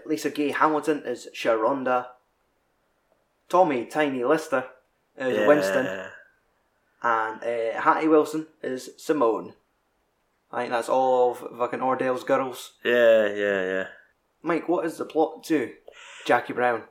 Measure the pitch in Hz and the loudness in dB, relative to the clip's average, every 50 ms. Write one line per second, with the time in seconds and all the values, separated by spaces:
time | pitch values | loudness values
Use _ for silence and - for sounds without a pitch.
0 | - 123 156 147 - 147 131 147 147 143 131 - 135 156 156 151 143 156 156 143 | -6 -6 -6 -4 -4 -4 -4 -2 -2 -2 0 2 2 2 2 0 0 -2 -2 -2
1 | - - 123 117 - - - - - 131 113 113 110 117 139 135 127 127 127 123 | -2 -8 -8 -8 -10 -16 -12 -6 -2 0 0 2 2 0 0 0 -2 0 0 -2
2 | 123 - - _ _ _ _ _ _ _ _ _ _ _ _ _ _ _ _ _ | -2 -4 -14 _ _ _ _ _ _ _ _ _ _ _ _ _ _ _ _ _
3 | _ _ _ _ _ _ _ _ _ - - 175 185 165 139 123 117 - - 151 | _ _ _ _ _ _ _ _ _ 0 2 4 4 4 2 -2 -4 -4 -2 0
4 | 156 143 131 127 120 127 156 160 - - - 127 127 - - _ _ _ _ _ | 0 0 0 -2 0 2 2 0 0 -2 -2 -4 -4 -4 -12 _ _ _ _ _
5 | _ _ _ - 131 131 120 107 104 104 147 147 - 98 95 - 131 - 95 98 | _ _ _ -6 -4 -2 0 2 6 6 6 6 4 0 0 0 -2 -2 -6 -8
6 | 92 95 - - - _ _ _ _ _ _ _ _ _ _ _ _ _ _ _ | -12 -14 -16 -20 -20 _ _ _ _ _ _ _ _ _ _ _ _ _ _ _
7 | - 120 113 113 113 110 110 104 - 117 120 117 113 113 110 - - 156 156 147 | -2 0 0 0 0 -4 -6 -8 -6 -6 -4 -2 -2 -4 -4 -2 2 2 2 2
8 | 156 160 156 151 147 151 - 160 156 - _ _ - 131 127 127 - - - - | 4 4 4 4 4 2 -2 -8 -8 -10 _ _ -8 -8 -8 -8 -10 -14 -18 -10
9 | - - 165 151 127 113 110 95 87 87 - _ _ _ _ _ _ _ _ _ | -4 -2 0 2 2 2 0 0 -4 -10 -16 _ _ _ _ _ _ _ _ _
10 | _ _ _ _ _ _ _ _ _ _ - 123 123 117 123 117 117 120 120 131 | _ _ _ _ _ _ _ _ _ _ -8 -6 -6 -2 -2 -4 -2 0 0 2
11 | 131 131 127 127 123 123 120 - - - 110 113 120 120 - 123 127 131 131 123 | 2 4 4 4 4 2 2 -2 -10 -12 -6 -4 -4 -4 -4 -4 -2 -2 -2 0
12 | 131 131 127 123 - - 135 135 135 131 120 - - - _ _ - - 120 120 | 0 -2 -2 -4 -2 0 0 0 0 -2 -8 -12 -16 -18 _ _ 0 2 4 6
13 | 120 113 113 110 107 101 101 104 101 101 101 98 95 92 95 95 95 - - - | 6 8 8 6 6 2 0 0 0 0 0 0 0 -2 -2 -4 -4 -6 -10 -20
14 | - _ _ _ _ _ _ _ - 151 170 160 - - 165 180 160 165 151 - | -20 _ _ _ _ _ _ _ -6 -4 -4 -2 -2 -2 -2 -2 -2 -4 -6 -8
15 | 127 - - 151 160 - - - - - 165 143 117 - - - _ - - - | -10 -4 0 0 0 0 -2 -8 -4 -2 0 0 -2 -2 -8 -14 _ -20 -20 -20
16 | - - - - - - 135 120 120 - 117 107 123 123 120 110 107 - | -20 -20 -20 -8 -2 2 2 2 0 -2 -4 -2 0 0 0 -2 -6 -10